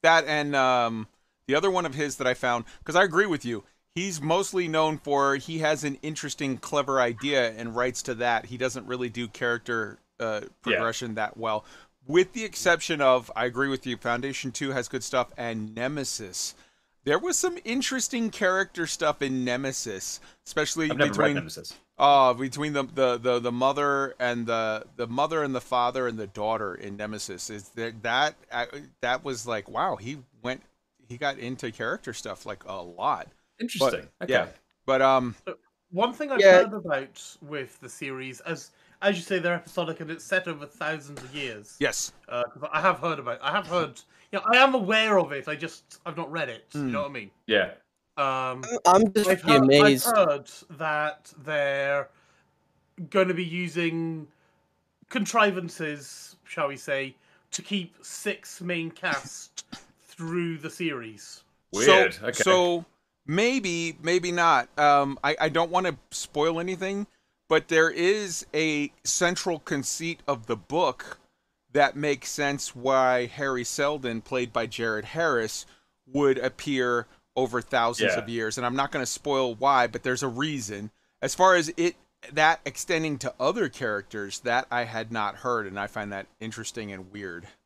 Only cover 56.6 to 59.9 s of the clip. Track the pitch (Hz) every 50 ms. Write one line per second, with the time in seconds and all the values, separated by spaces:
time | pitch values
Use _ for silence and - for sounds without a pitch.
56.6 | 139 139 139 127 - - 143 135 135 135 131 _ _ _ _ _ _ _ - -
57.6 | 180 - 202 196 175 170 _ _ - - - - - 214 190 - - - - -
58.6 | 175 175 180 170 165 165 156 - - 180 151 139 - 147 - - - - _ -
59.6 | - _ - - - _